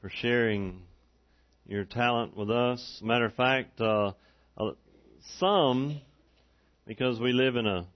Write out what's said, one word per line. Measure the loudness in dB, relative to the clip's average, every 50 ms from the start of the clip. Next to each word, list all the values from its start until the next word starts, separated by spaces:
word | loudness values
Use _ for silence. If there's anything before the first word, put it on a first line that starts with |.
for | -14 -12
sharing | -10 -4 0 2 2 4 4 2 0 -2 -2 -6 -8 -12 -18 -20 -20 _ _ _ _ _ _ _ _ _ _ _ _ _ _
your | -8 -6 -6 -6
talent | -6 -2 0 0 2 2 0 -2 -4 -6
with | -8 -4 -2
us. | 0 2 2 0 -2 -4 -8 -16 -16 -10 -4
Matter | -2 0 0 0
of | -2 0
fact, | 0 0 2 2 0 -2 -6 _ -2
uh, | 0 2 2 2 0 0 -2 _ _ _ _ _ _ _ _
uh, | -6 -6 -6 -6 _ _ _ _ -20 _ -20 -20 -20 -20 -20 -8
some, | -2 0 2 4 4 4 4 2 2 -2 -4 -6 -8 -12 _ _ _ _ _ _ _ _ _ _ _ _ _ _ _ _
because | -16 -6 -2 -2 -2 -2 0
we | 0 2
live | 4 4 4 4 2
in | 2 0
a | 0 0 0 -4 -8 _